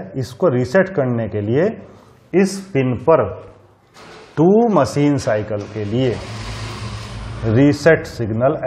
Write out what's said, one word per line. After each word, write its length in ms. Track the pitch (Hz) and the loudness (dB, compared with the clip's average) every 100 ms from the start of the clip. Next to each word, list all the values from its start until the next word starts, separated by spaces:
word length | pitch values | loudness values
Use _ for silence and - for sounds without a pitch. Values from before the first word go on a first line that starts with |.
| 190 135 | -4 -8
इसको 320 | 123 - 180 | -8 -2 0
reset 400 | 123 123 190 190 | 2 2 2 0
करने 400 | - 131 117 110 | 0 0 -2 -2
के 120 | 104 | -4
लिए 240 | 101 127 190 220 - - - _ _ | -2 0 0 -2 -12 -20 -20 _ _
इस 260 | 170 196 - - | 0 0 -2 -4
pin 200 | 135 127 120 | 0 0 0
पर 200 | - 160 101 - - - _ _ _ - - - - - | 4 4 4 -4 -16 -20 _ _ _ -20 -20 -20 -8 2
two 140 | 165 208 233 | 4 4 4
machine 420 | 185 135 143 147 143 | 2 2 2 2 2
cycle 460 | - 107 107 104 98 | 0 -2 -2 -6 -6
के 120 | 107 | -8
लिए 300 | 104 117 131 95 - - - - - - - - - - - - 113 | -4 -2 0 -2 -8 -12 -10 -10 -12 -10 -10 -10 -12 -12 -12 -6 0
रीसेट 600 | 110 143 143 165 160 - | 4 4 4 4 4 0
सिग्नल 480 | - 113 110 127 151 | -8 -4 0 0 0